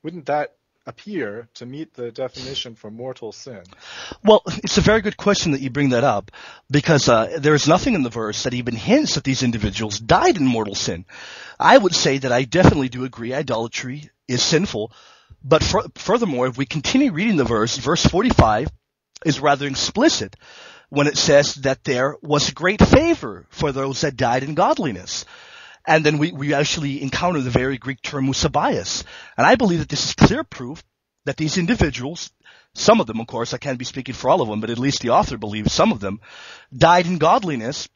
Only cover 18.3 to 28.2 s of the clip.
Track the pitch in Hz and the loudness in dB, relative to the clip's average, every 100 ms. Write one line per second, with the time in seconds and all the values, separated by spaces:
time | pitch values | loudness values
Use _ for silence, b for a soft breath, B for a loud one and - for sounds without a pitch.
18.3 | - 117 107 156 - _ _ _ - 165 | 4 4 2 -4 -10 _ _ _ -6 -4
19.3 | 147 143 143 143 131 - 202 302 - 98 | 0 0 0 -2 -4 -4 2 2 0 -6
20.3 | - B B B B B 143 147 135 - | -12 B B B B B 0 0 0 4
21.3 | 143 143 143 131 131 - 123 135 147 147 | 4 4 -2 -4 -4 -2 -2 -2 -4 0
22.3 | 147 - - 180 208 196 240 330 330 127 | 0 0 -2 -2 4 6 6 4 0 -4
23.3 | 92 - - 151 135 135 131 151 123 127 | -12 -18 -4 -4 -2 -4 -2 -4 0 0
24.3 | 127 135 156 214 311 165 90 92 - - | 0 -2 0 0 0 -4 -6 -10 -12 -12
25.3 | B B B B B - 160 151 151 156 | B B B B B 0 2 2 0 -2
26.3 | 165 143 143 151 - 143 139 135 - 175 | -2 -2 0 0 -2 -4 -6 -6 -2 -2
27.3 | 165 127 120 131 131 135 135 - 143 | -2 0 0 0 -4 -8 -10 -8 -4